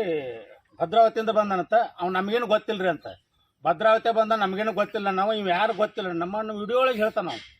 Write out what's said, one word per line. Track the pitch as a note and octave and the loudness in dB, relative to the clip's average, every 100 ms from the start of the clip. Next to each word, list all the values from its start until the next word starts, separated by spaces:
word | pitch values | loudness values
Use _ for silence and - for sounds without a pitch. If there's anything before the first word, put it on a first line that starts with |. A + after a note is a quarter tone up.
| G#3 D#3+ C3 A2+ G#2 - _ _ | 2 -2 -6 -12 -16 -20 _ _
ಭದ್ರಾವತಿಯಿಂದ | E3 G#3+ A3+ A3+ A3 | 0 4 4 4 0
ಬಂದನಂತ, | G#3+ G#3 F#3+ E3+ G#3+ A3+ - | 2 2 0 2 2 0 -4
ಅವ್ನು | F3+ F#3 | -2 -2
"ನಮಗೇನು | G3 A#3 A#3 | 0 -2 2
ಗೊತ್ತಿಲ್ರಿ" | G#3+ G#3+ G#3 F#3 | 0 0 -2 -2
ಅಂತ. | D3+ A2+ F#2 _ _ _ _ D#3 | -2 -8 -18 _ _ _ _ -2
"ಭದ್ರಾವತಿ | E3 G#3+ A3 A#3 A3 | 2 4 4 2 0
ಬಂದ | A3 | 2
ನಮಗೇನು | A3 G3 F#3+ A3 | 0 0 -2 -4
ಗೊತ್ತಿಲ್ಲ, | G3 G3+ A3 G3+ | -2 -2 -2 -2
ನಾವು | F#3+ G3+ | 0 0
ಇವ್ | A3 G3 | 0 0
ಯಾರು | F3 A3 | 2 0
ಗೊತ್ತಿಲ್ಲ, | G3+ G#3 - F#3+ | 0 -2 -2 -6
ನಮ್ಮನ್ನು | E3+ F3 G#3 A3 G#3 | -4 -4 -4 -6 -8
ವಿಡಿಯೋ | G3+ B3 | -2 2
ಒಳಗೆ | C4 A#3 | 2 2
ಹೇಳ್ತಾನ | G#3+ G#3+ F3+ | -2 -2 -6
ನಾವು. | A#2 - _ | -8 -14 _